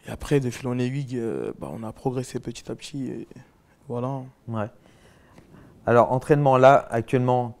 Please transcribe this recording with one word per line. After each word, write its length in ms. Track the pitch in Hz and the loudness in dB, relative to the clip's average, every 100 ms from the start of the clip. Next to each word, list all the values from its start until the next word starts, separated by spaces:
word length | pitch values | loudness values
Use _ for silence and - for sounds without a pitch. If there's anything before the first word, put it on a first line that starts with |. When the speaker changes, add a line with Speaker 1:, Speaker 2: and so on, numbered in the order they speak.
| - | -14
Speaker 1:
Et 40 | |
après, 280 | 110 - 143 | -12 -2 0
de 100 | 123 | 0
fil 160 | - 131 | -6 -6
en 100 | 123 | -4
aiguille, 380 | 123 139 127 127 | -4 -4 -6 -6
euh, 360 | 113 67 57 - | -6 -6 -8 -10
bah, 120 | 69 | -12
on 80 | 87 | -12
a 80 | 110 | -12
progressé 480 | - 135 127 123 127 | -6 -6 -4 -8 -10
petit 300 | 123 117 - | -10 -12 -12
à 40 | 117 | -14
petit 300 | - 143 123 | -12 -10 -10
et 200 | 117 98 - - _ _ _ - | -10 -14 -20 -20 _ _ _ -10
voilà. 320 | 120 123 135 131 _ - | -8 -6 -8 -12 _ -10
Speaker 2:
Ouais. 200 | 113 104 - _ _ - _ _ - _ - - - - | -6 -6 -10 _ _ -20 _ _ -20 _ -20 -20 -8 4
Alors, 260 | 117 110 | 4 6
entraînement, 460 | 127 - 147 143 127 | 2 2 2 4 8
là, 300 | 131 139 - | 8 8 4
actuellement, 680 | 113 - 131 123 123 120 - | -4 0 0 2 0 -2 -8